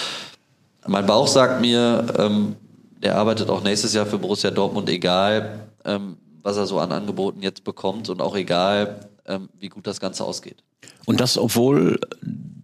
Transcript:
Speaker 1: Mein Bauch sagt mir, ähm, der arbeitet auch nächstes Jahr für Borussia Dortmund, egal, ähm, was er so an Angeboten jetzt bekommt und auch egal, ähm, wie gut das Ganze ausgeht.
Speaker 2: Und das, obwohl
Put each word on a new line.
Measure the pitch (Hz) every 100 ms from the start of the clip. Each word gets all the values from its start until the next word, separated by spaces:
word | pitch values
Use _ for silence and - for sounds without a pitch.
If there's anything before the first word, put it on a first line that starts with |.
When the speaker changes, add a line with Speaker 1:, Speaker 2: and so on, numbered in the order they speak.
| - - - - _ _ _ _ -
Speaker 1:
Mein | 98
Bauch | 98 107 139
sagt | 139 127 -
mir, | 120 120 120 117 117 -
ähm, | 104 104 104 - - - - -
der | 101 87
arbeitet | 107 110 98
auch | 92
nächstes | 101 104 117
Jahr | 104 104
für | 101
Borussia | 92 104 202
Dortmund, | 160 98 104 92
egal, | - 90 92 98 110 107 107 - _
ähm, | - 101 98 82 _ 80
was | 101 101
er | 95
so | 95
an | 85
Angeboten | 82 101 92 98 98
jetzt | 98 -
bekommt | - - 98 104 104
und | 92
auch | -
egal, | 101 87 90 95 104 104 - - _ -
ähm, | 95 95 _
wie | 98
gut | 104 104
das | 95
Ganze | 95 -
ausgeht. | 98 90 - - _ _ - -
Speaker 2:
Und | - 107
das, | 127 -
obwohl | 117 117 127 147 87 - - - - - - -